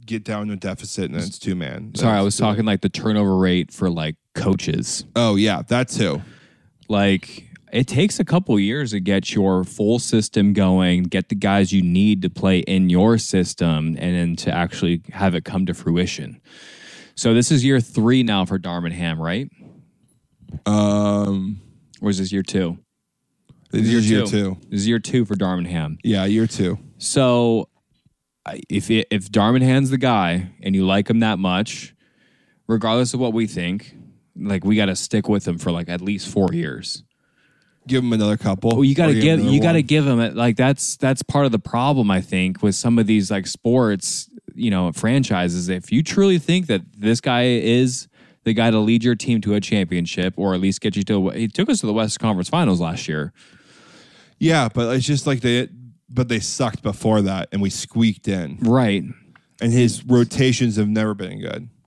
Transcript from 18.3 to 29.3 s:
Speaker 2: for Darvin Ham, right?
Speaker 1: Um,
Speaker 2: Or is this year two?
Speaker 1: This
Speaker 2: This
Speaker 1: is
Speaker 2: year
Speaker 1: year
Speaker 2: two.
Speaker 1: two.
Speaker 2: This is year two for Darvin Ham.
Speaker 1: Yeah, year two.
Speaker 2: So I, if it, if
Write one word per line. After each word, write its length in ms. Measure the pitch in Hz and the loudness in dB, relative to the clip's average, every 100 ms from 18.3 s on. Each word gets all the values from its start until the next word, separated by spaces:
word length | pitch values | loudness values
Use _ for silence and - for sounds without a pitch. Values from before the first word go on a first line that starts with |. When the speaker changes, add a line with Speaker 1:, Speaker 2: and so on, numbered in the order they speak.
| 101 | 0
Speaker 2:
for 140 | 90 95 | -2 -4
Darvin 340 | 87 87 85 | -4 -6 -6
Ham, 280 | 85 85 80 | -4 -6 -4
right? 280 | 82 98 139 - - - _ _ _ _ _ _ - - 104 | -4 -4 -6 -14 -20 -20 _ _ _ _ _ _ -18 -10 0
Speaker 1:
Um, 960 | 104 104 104 104 104 101 98 95 101 - _ _ - | 2 2 2 2 0 0 -2 -4 -8 -14 _ _ -6
Speaker 2:
Or 100 | 104 | -4
is 80 | 95 | -2
this 120 | 95 | -2
year 120 | 98 | -4
two? 360 | 90 98 87 87 _ _ _ _ _ _ _ _ _ | -2 -2 -2 -6 _ _ _ _ _ _ _ _ _
Speaker 1:
This 100 | 110 | 0
Speaker 2:
This 120 | 113 | 2
Speaker 1:
is 160 | 117 107 | 2 2
Speaker 2:
year 80 | 107 | 2
Speaker 1:
year 80 | 95 | 2
Speaker 2:
two. 40 | |
Speaker 1:
two. 260 | 104 98 90 - | -2 -2 -6 -6
Speaker 2:
This 120 | 101 | -4
is 80 | 104 | 0
year 100 | 117 | -2
two 240 | - 127 | 0 -2
for 100 | 107 | 0
Darvin 320 | 98 95 90 85 | -2 -2 -2 -4
Ham. 320 | 85 76 80 | -4 -6 -6
Speaker 1:
Yeah, 220 | 113 101 95 | -2 0 2
year 200 | 107 113 | 2 0
two. 320 | - 92 101 - - | 0 -2 -2 -10 -12
Speaker 2:
So 720 | - 143 127 120 120 113 - _ _ _ _ _ _ _ - | -4 2 2 4 2 0 -4 _ _ _ _ _ _ _ -14
I, 140 | - - | -14 -6
if 200 | 101 - | -4 0
it, 200 | 113 - | 0 0
if 220 | 104 95 | -4 -2